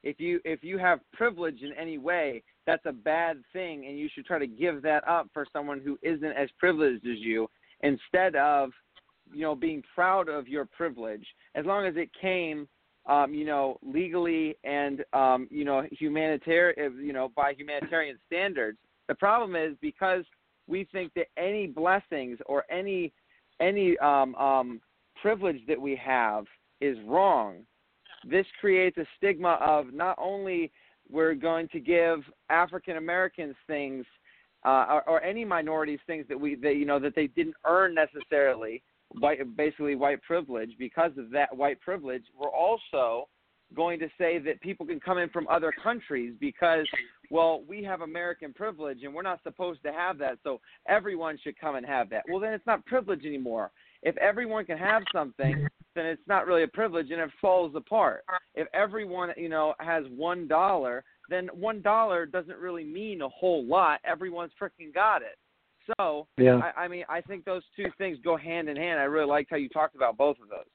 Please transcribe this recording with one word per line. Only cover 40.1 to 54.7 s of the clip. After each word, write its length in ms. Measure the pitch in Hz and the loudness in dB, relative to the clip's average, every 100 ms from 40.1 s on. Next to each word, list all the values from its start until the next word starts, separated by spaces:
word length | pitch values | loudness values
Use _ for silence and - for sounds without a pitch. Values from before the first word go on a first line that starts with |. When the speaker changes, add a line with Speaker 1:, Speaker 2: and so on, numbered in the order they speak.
| 139 | 0
Speaker 1:
privilege. 480 | - 170 139 120 113 113 | -2 -2 -2 -6 -8 -10
Because 320 | 123 - 165 139 | -6 0 0 0
of 120 | 113 | -4
that 240 | 139 143 131 | -2 -2 0
white 240 | 143 135 | 0 0
privilege, 420 | - 190 139 127 117 _ | -6 -6 -6 -8 _ _
we're 140 | 143 | -4
also 800 | 139 180 226 - 147 120 117 143 _ _ _ _ 139 | 2 2 2 -2 0 0 0 -8 _ _ _ _ -4
going 240 | 170 170 | -2 -2
to 100 | 160 - | -8 -2
say 220 | 170 170 | 0 0
that 200 | 143 - | -2 -6
people 240 | 180 196 165 | -8 -8 -8
can 140 | 160 | -8
come 180 | 190 180 | -2 -2
in 120 | 170 | -2
from 180 | 170 156 | -4 0
other 240 | 165 156 151 | 0 0 -2
countries 500 | 214 240 - 135 120 117 | -4 -4 -6 -6 -6 -6
because, 480 | 143 - 170 160 147 - 123 _ _ | -8 0 2 4 0 -6 -8 _ _
well, 340 | 160 165 156 147 | 2 2 2 -6
we 160 | 202 | -12
have 180 | 202 180 | -8 -6
American 520 | 160 165 175 170 151 | -6 -6 -6 -6 -12
privilege 460 | 123 214 160 151 127 | -8 -8 -6 -8 -8
and 100 | 139 | -10
we're 80 | 151 | -8
not 200 | 190 175 | -6 -6
supposed 380 | 165 - 180 156 | -10 -8 -8 -6
to 80 | 147 | -8
have 240 | 156 180 156 | -2 -4 -2
that, 220 | 139 120 | -6 -4
so 160 | 147 127 - - - | -8 -8 -10 -14 0
everyone 500 | 208 196 180 160 147 | 0 0 -4 -6 -6
should 160 | 151 - | -12 -8
come 160 | 156 135 | -6 -6
and 100 | 120 | -2
have 240 | 135 107 | -2 0
that. 140 | 110 - | -4 -4
Well, 120 | 185 | -4
then 140 | 220 | -4
it's 120 | 214 - | -4 -2
not 200 | 220 - | -2 0
privilege 380 | 254 202 170 | -2 0 -4
anymore. 480 | 147 143 123 113 101 _ _ _ | -4 -6 -4 -4 -6 _ _ _
If 140 | 160 - | -2 2
everyone 480 | 202 208 233 220 | 2 2 -4 -4
can 140 | 185 | -4